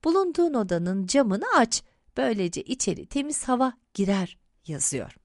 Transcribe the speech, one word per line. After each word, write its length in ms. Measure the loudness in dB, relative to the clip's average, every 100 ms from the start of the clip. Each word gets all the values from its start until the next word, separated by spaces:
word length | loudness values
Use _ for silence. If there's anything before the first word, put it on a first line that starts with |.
bulunduğun 500 | 2 2 2 2 2
odanın 520 | 2 0 0 0 -2 0
camını 400 | 2 2 0 2 4
aç. 260 | 4 0 -8 _ _ -4
Böylece 460 | -2 0 -2 -4
içeri 440 | -8 -4 -2 -4 -4
temiz 420 | -6 -4 -6 -2
hava 240 | 0 0 -2 _
girer 440 | -4 0 0 -2 -8 _ _ -12
yazıyor. 500 | -4 -4 -4 -8 -14